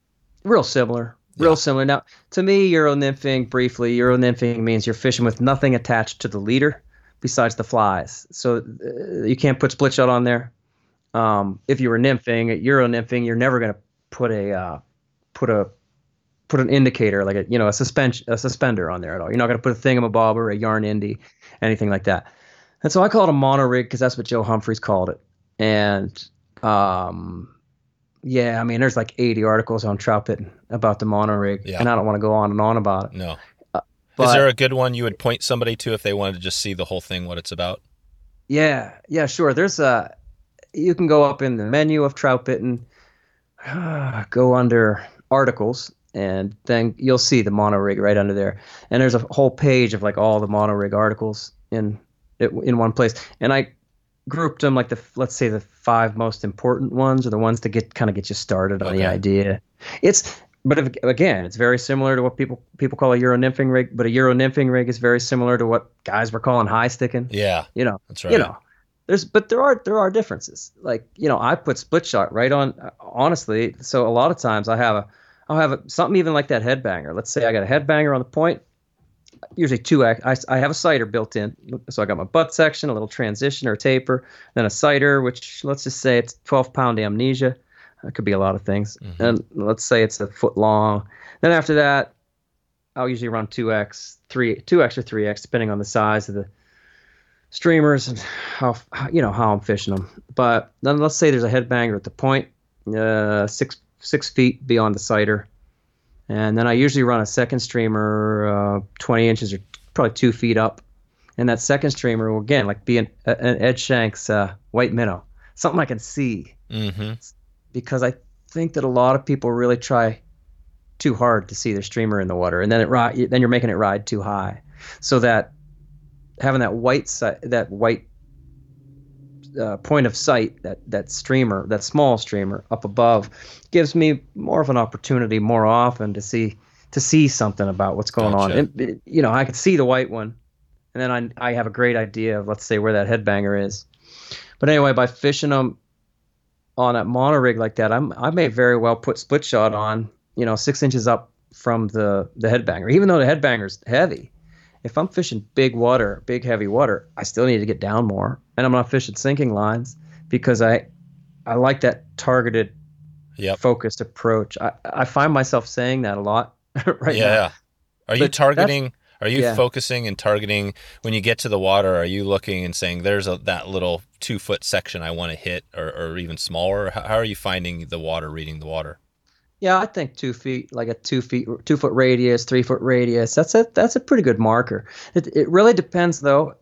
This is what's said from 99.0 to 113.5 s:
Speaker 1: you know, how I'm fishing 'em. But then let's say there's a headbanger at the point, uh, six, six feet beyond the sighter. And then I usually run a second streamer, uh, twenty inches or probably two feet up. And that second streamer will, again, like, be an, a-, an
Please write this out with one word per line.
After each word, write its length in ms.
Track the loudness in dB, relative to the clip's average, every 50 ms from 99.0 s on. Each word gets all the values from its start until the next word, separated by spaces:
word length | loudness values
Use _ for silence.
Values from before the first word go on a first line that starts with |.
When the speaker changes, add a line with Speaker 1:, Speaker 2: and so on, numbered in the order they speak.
| -8 -2
Speaker 1:
you 120 | 0 2 2
know, 80 | 2 0
how 200 | 0 0 2 0
I'm 80 | 0
fishing 340 | 0 -2 -4 -2 -2 -4 -4
'em. 140 | -4 -6 -8 -14 -20 -20 _ -2
But 380 | 0 2 2 2 2 0 -4 _ -6 -2
then 160 | 0 0 2
let's 160 | 2 0 0
say 160 | 2 2 2
there's 140 | 4 2 2
a 60 | 2
headbanger 440 | 0 0 0 0 0 0 0 0 -2
at 80 | -4 -6
the 60 | -10
point, 380 | -10 -4 0 0 2 0 0 -4 _ _ _ _ _ _ -10 -6 -4
uh, 500 | -2 0 0 0 0 0 0 0 0 0
six, 300 | -2 -2 -4 -6 -6 -6 -18 _ _ _ _
six 280 | -10 -4 -4 -4 -4 -2
feet 380 | 0 2 2 2 2 -2 -4
beyond 280 | 0 2 2 2 2 0
the 40 | -2
sighter. 480 | -2 0 0 2 2 2 0 -2 -4 -10 _ _ _ _ _ _ _ _ _ _ _ _ _ _ _ -8
And 300 | -4 -2 -2 0 0 2
then 80 | 2
I 60 | 2 2
usually 280 | 4 2 2 2 2 2
run 180 | 2 2 0
a 60 | 0
second 340 | -2 0 -2 -2 0 -2 -4
streamer, 840 | -6 -4 -2 -2 0 0 0 0 0 0 0 0 0 0 0 0 0
uh, 340 | 0 0 0 0 -2 -2 -4 -6 -8 _ -16
twenty 300 | -2 0 2 4 4 4
inches 240 | 2 0 -2 -6 -8
or 40 | -8 -12 _ _ -20 _ -12 -2
probably 180 | 0 0 0 0
two 200 | 2 2 2 2
feet 240 | 2 0 0 2 2
up. 220 | 2 0 -2 -6 -20 _ _ _ _ _ _ _ _ _ -6 -2
And 100 | 0 0
that 120 | 0 0
second 300 | 0 0 0 0 0 -2 -4
streamer 380 | -2 -2 -2 -2 0 -2 -2 -2
will, 80 | -4
again, 260 | -2 0 0 0 0
like, 180 | 0 -4 -6 -2
be 140 | 0 0 0
an, 100 | 0 -2 _ _ -2
a-, 140 | -2 -2 0
an 200 | 0 -2